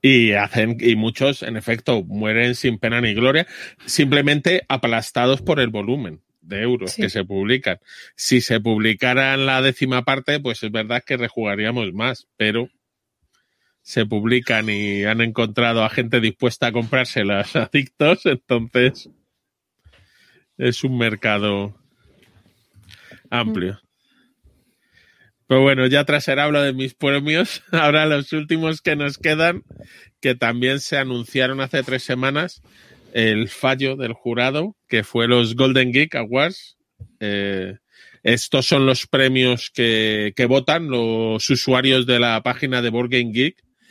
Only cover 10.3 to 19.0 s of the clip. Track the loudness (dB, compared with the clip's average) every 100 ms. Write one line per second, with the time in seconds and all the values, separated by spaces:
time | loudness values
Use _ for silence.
10.3 | -2 -4 -6 -6 -4 -4 -6 -4 -4 -4
11.3 | -4 -4 -2 -2 -2 -4 -4 -4 -4 _
12.3 | _ -2 0 -6 _ _ _ _ _ _
13.3 | _ _ _ _ _ -8 -4 -2 -2 0
14.3 | 0 0 -2 0 -4 -4 -2 -2 0 0
15.3 | 0 -2 0 0 2 0 -2 0 0 0
16.3 | 0 -2 -2 -2 -2 -2 -2 -2 -2 0
17.3 | -2 -2 -4 0 0 -2 _ 2 4 2
18.3 | -2 _ -2 0 2 2 0